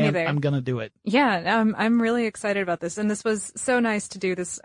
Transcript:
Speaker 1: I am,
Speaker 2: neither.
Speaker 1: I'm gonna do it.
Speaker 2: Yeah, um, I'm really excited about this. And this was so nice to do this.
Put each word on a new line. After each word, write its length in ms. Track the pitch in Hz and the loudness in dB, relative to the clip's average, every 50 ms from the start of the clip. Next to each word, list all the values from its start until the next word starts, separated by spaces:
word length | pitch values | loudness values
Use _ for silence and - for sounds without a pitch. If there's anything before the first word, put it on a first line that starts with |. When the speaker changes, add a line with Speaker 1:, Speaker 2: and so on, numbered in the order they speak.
Speaker 1:
I 60 | - | 4
am, 80 | 147 147 | 4 2
Speaker 2:
neither. 120 | 175 165 | 2 0
Speaker 1:
I'm 140 | - 143 147 | 0 0 0
gonna 220 | 139 147 143 139 127 | 2 2 0 0 0
do 160 | 131 127 120 | -2 -2 -4
it. 100 | 110 104 - _ _ | -4 -8 -12 _ _
Speaker 2:
Yeah, 540 | 208 196 262 294 247 202 175 165 170 214 226 | 0 2 4 4 4 2 0 0 0 2 2
um, 140 | 220 220 208 | 2 2 2
I'm 240 | - 202 226 233 233 | 2 2 2 2 2
really 240 | 233 226 233 240 233 | 2 2 2 0 0
excited 380 | 220 - - - 208 202 202 196 | -2 -4 -4 -4 -2 0 0 0
about 180 | 180 170 165 | -2 -2 -2
this. 160 | - 170 - | -4 -6 -4
And 140 | 214 214 208 | -2 -2 -2
this 120 | 208 208 - | -2 -2 -2
was 300 | 226 214 208 - - - | -2 -2 -2 -4 -8 -10
so 260 | - - - 254 247 | -6 -2 0 2 2
nice 280 | 240 226 214 208 - - | 2 2 0 -2 -4 -6
to 100 | - 196 | -8 -4
do 160 | 190 185 185 | -2 -2 -2
this. 240 | 180 180 - - - - | -2 -4 -6 -8 -12 -10